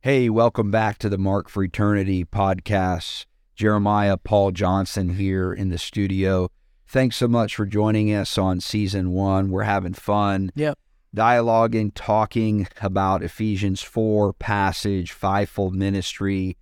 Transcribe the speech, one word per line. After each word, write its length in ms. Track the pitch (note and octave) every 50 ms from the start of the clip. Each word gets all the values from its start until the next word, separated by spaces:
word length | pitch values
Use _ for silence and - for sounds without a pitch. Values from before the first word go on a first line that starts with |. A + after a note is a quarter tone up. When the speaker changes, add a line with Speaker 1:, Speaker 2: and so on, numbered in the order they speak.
Speaker 1:
Hey, 280 | - B2+ C#3 C3 B2 A#2
welcome 400 | G#2+ A2+ A#2 A#2+ - - A2 G2+
back 280 | G2+ A2+ A2 G#2+ G2+ _
to 100 | - G#2+
the 100 | G2+ F#2+
Mark 300 | G2 G2 G2 G2+ - -
for 160 | - G2+ G2
Eternity 600 | F2+ - - G#2 G#2 G#2 G2+ F#2+ G2 F#2+ F#2 F2
podcast. 1000 | - - G#2 G2 G2 F#2+ F#2 - - G#2+ F#2+ F#2+ F#2 F2+ F2+ - - - - - _ _ _ _ _ _
Jeremiah, 600 | - G#2 G#2+ G#2+ G#2 G2+ G2+ G#2 G#2 G2+ G2+ G2
Paul 360 | F#2 _ - G#2+ G2+ G2 G2
Johnson 640 | F#2 F2+ G#2 F2+ F#2+ G2 F#2 - - G#2 F#2+ F2+ F2
here 360 | F#2+ G2 G2 F#2+ F#2+ F#2 F#2
in 160 | F2+ - G2 F#2+
the 100 | F2 E2+
studio. 720 | - - - G#2+ G2+ F#2+ F#2+ F#2+ F#2+ F#2+ F#2+ F#2 F2+ F2+ _ _ _ _ _ _ _
Thanks 300 | _ - C3+ C3 B2 -
so 100 | - B2
much 300 | A#2+ A#2 A#2+ A2+ G2+ -
for 100 | - G#2+
joining 480 | G2 G2 G#2 G#2 G#2+ A2 G#2+ G#2+ G#2+ G#2+
us 240 | G#2 G2 - - -
on 220 | F#2+ F#2+ F#2 F2+
season 500 | - - - G#2+ G#2 G2 G2 G2 F2+ F2+
one. 400 | F2+ F#2 G2 G2 F#2+ F#2+ G2 F#2+
We're 140 | F#2 F#2+ G#2
having 300 | G#2+ G2+ G2 F#2 F2+ F2+
fun. 580 | - - - G#2 G#2 G2+ G2+ G2 G2 G2 F#2 -
Speaker 2:
Yep. 240 | C#3+ D3+ D3+ C#3+ _ _ _ _ _ _ _
Speaker 1:
Dialoguing, 760 | - G2 A2 A#2+ B2 A#2+ A#2 A#2 A2+ A2+ A2+ A2+ A2+ A2 G#2+ G#2 -
talking 720 | - - - G#2+ G#2+ G#2+ - - A#2 A2 A2 G#2+ G#2 F#2+ - - -
about 440 | - G2 F#2+ G2+ G2 F#2+ F#2+ F#2 E2
Ephesians 580 | - - - G#2+ A2 G#2 F#2+ G#2 G2 F#2+ F#2
four 500 | - - - A#2 A2 A2 G#2+ G#2+ G#2 G2
passage, 800 | F2 _ - - G2+ G2+ G2 F#2+ - - - G#2 G2 F#2+ F2 -
fivefold 640 | - - - G2 G2 G2+ G2+ - - - G2+ F#2 F#2
ministry 840 | F#2+ F#2+ G2 G2 G2 F2+ - - - G2+ G2 G2 F#2+ F#2+ F#2 F2+ _